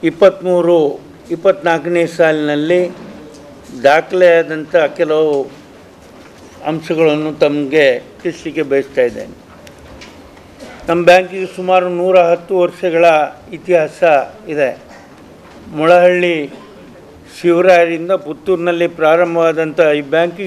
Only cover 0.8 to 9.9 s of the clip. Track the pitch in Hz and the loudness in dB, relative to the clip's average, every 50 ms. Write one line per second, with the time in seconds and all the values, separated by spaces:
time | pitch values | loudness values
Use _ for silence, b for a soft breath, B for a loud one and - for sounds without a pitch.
0.8 | 151 143 139 - - - - - - - 170 165 170 196 185 190 - 175 165 170 | 2 0 -4 -6 -16 -20 -20 -20 -10 -10 -10 -2 -2 -2 -2 0 0 -2 -2 -2
1.8 | 170 170 175 170 170 160 170 - 170 160 156 156 151 147 147 147 151 160 175 180 | -2 -4 -2 -2 -2 -2 0 0 0 0 2 -2 -2 -4 -4 -4 -2 0 0 0
2.8 | 180 170 - - - - - - - - - - - - - - - - - 127 | -2 -4 -8 -14 -18 -20 -20 -20 -20 -20 -20 -20 -20 -20 -20 -20 -20 -20 -18 0
3.8 | 117 139 147 160 160 - 196 185 180 175 170 165 165 143 160 156 151 - - 170 | 2 4 4 4 0 -2 0 2 4 4 4 4 0 -2 -6 -10 -10 -2 0 0
4.8 | 156 139 - - 170 151 156 156 160 156 147 139 127 131 - - - - - - | 0 0 -2 -4 -2 -2 0 0 0 0 0 -2 -4 -6 -12 -20 -20 -20 -20 -20
5.8 | - - - - - - - - - - - - - - - - - 151 160 160 | -20 -20 -20 -20 -20 -20 -20 -20 -20 -20 -20 -20 -20 -20 -20 -12 -8 -8 -8 -8
6.8 | 160 - 170 156 165 151 147 151 151 156 147 - 156 147 143 147 147 135 139 156 | -6 -6 -2 0 2 2 2 0 -4 -8 -2 0 0 0 0 -2 -4 -2 0 2
7.8 | 147 135 123 120 - - - - - 180 156 - - 165 139 151 151 139 139 139 | 2 2 2 0 -6 -14 -20 -10 -10 -10 -10 -8 -12 -10 -6 -6 -4 -2 -2 -2
8.8 | 131 - - 139 123 120 107 107 101 - - - - - - - - - - - | -2 -4 -2 -2 -2 -2 -2 -8 -16 -16 -18 -20 -20 -20 -20 -20 -20 -20 -20 -20
9.8 | - - | -20 -20